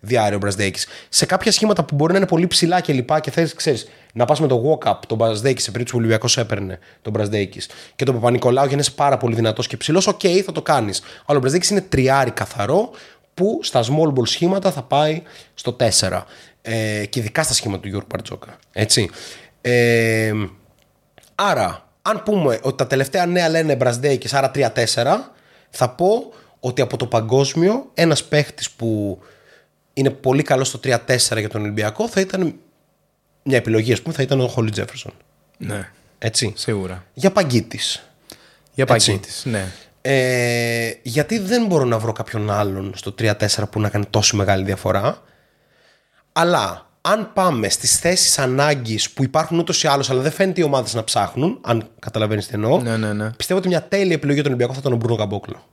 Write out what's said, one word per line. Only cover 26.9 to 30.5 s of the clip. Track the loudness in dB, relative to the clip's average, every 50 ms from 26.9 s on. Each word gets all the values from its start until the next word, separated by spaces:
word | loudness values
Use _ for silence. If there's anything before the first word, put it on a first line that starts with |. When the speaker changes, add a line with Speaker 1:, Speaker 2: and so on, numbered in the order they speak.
| 0
Speaker 1:
το | -6 -4
παγκόσμιο | 0 0 0 0 4 2 2 2 2 2 2 2 2 2 0 -4 -6 _
ένας | 0 2 2 2 0 -2
παίχτης | 0 0 0 0 0 -6 -12 -12 -12
που | -10 -6 -4 -2 -2 -2 -2 -4 -6 -8 -14 -20 -20 _ _ _ -20 _ _ _ _ _ _ _
είναι | _ 0 0 0
πολύ | 0 0 -2 0 0 0
καλός | 2 0